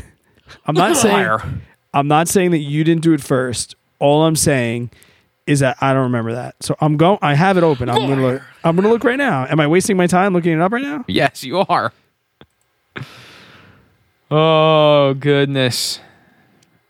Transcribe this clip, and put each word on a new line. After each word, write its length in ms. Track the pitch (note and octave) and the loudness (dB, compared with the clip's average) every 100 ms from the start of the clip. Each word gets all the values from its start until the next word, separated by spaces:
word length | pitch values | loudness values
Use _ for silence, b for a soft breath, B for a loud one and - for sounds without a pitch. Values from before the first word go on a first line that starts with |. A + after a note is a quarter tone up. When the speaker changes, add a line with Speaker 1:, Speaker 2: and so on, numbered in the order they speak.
| - _ b b b b - | -10 _ b b b b -4
Speaker 1:
I'm 80 | |
not 220 | D#3 G3+ D#4 | 0 0 2
saying, 180 | A3 | 2
Speaker 2:
Liar. 280 | G3+ A2 A2 B B B B _ | 2 0 -2 B B B B _
Speaker 1:
I'm 140 | - C#3+ | -2 2
not 200 | D3+ E3+ | 2 2
saying 220 | G3+ F3+ | 0 0
that 60 | E3 | 0
you 260 | C#3+ D3+ | -2 -2
didn't 180 | D#3+ E3 | 0 2
do 120 | E3 | 2
it 80 | D3+ | 0
first. 520 | - C3 B2+ A2+ - - _ - | 0 -2 -2 -6 -10 -16 _ -2
All 240 | C#3+ D3 | 2 4
I'm 120 | D#3+ D#3 | 2 2
saying 540 | D#3+ C3+ A#2 A#2 A#2+ b b b b _ - | 0 0 -2 -6 -8 b b b b _ -2
is 140 | C#3+ | 0
that 160 | C3+ - | 0 0
I 120 | C3+ | 0
don't 80 | C3+ | 0
remember 300 | B2+ B2 A2+ | 0 -2 -6
that. 200 | A#2+ B2+ - | -8 -12 -12
So 140 | - C#3 | -8 -2
I'm 160 | D#3 D3+ | 0 2
go-, 200 | E3 G3+ | 2 2
I 120 | D#3+ | 0
have 220 | C#3+ G3 F#3 | 2 2 2
it 80 | |
open. 240 | E3+ B2+ B2 | 2 0 -2
I'm 80 | A#2+ C3 | -2 0
gonna 80 | C3+ | 0
look, 180 | C3 C3 | -2 -2
Speaker 2:
Liar. 60 | - - | -10 -6
Speaker 1:
I'm 120 | E3+ E3+ | -2 2
gonna 140 | G#3 | 2
look 120 | A#3 | 2
right 140 | A#3 C4 | 0 -2
now. 260 | C4+ C#3 B2+ | -2 -2 -2
Am 120 | D#3 | 0
I 60 | D3 | 2
wasting 300 | F3+ F#3 F#3 | 2 2 0
my 100 | F3 | 2
time 280 | F3+ F3 | 2 2
looking 180 | F3 E3+ | 0 0
it 80 | D#3+ | 0
up 100 | F#3 | 0
right 100 | A#3 | -2
now? 220 | C#4+ D4 - | -6 -8 -4
Speaker 2:
Yes, 340 | F3 C#3 - | -2 -2 -4
you 160 | C3 F3+ - | -6 -2 0
are. 240 | D#3+ A2 - _ _ _ _ _ _ _ _ _ - B B B B B B B B B B _ _ - | -2 -2 -8 _ _ _ _ _ _ _ _ _ -18 B B B B B B B B B B _ _ -4
Oh, 840 | D#3 D#3+ D#3 D#3 D#3 D3+ D3 C#3 C3+ | 0 2 2 4 4 4 4 2 0
goodness. 840 | C#3+ C#3 C#3 C#3 B2+ - - - b b b b b b _ _ | 0 0 0 0 -2 -2 -8 -10 b b b b b b _ _